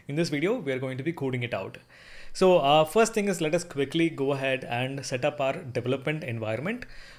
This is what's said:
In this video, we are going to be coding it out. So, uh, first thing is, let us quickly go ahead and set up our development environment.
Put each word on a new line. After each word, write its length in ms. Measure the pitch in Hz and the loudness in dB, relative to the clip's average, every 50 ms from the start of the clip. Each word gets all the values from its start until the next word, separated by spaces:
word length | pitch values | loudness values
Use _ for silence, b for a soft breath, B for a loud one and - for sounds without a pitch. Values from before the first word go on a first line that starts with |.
| B - | B -6
In 80 | 139 | -2
this 120 | 160 170 156 | -2 0 0
video, 300 | 151 143 151 190 247 254 | 0 0 0 0 0 -2
we 140 | 165 139 131 | -2 -4 -4
are 60 | 127 | -2
going 200 | 135 131 131 127 | -4 -4 -6 -4
to 40 | 131 | -4
be 80 | 165 | -6
coding 320 | 170 - 139 131 127 123 120 | -4 -2 -4 -2 -2 -2 -4
it 120 | 117 - | -4 -4
out. 240 | 98 98 110 - - - B B B B B B B B B B | -6 -6 -8 -10 -14 -20 B B B B B B B B B B
So, 240 | - 190 185 180 170 | 4 6 6 8 8
uh, 260 | 139 139 147 156 156 | 8 8 6 6 6
first 300 | 156 - 220 226 220 226 | 6 6 4 4 4 4
thing 140 | 220 202 202 | 0 0 0
is, 120 | 185 170 | 0 0
let 140 | 160 151 170 | 0 0 0
us 100 | 170 - | 0 -2
quickly 460 | - - 139 139 135 - 165 165 165 | -4 -2 -2 -2 0 2 2 2 2
go 220 | 147 135 135 139 143 | 0 0 0 0 0
ahead 320 | 135 135 135 131 127 - | 0 0 0 0 -2 -2
and 420 | - 120 120 127 135 139 139 127 | -4 -2 -2 -2 -2 -4 -6 -6
set 180 | - 135 123 139 | -6 -4 0 0
up 160 | 147 143 - | -2 0 0
our 140 | 135 135 135 | -2 -2 -2
development 680 | 165 160 127 123 123 113 123 131 127 127 151 151 156 - | -4 -8 -6 -6 -4 -2 0 -2 -2 -2 -4 -4 -4 -4
environment. 600 | 127 117 113 110 107 110 113 143 190 233 247 - B B B B B B | -6 -6 -4 -4 -4 -4 -4 -4 -6 -6 -6 -10 B B B B B B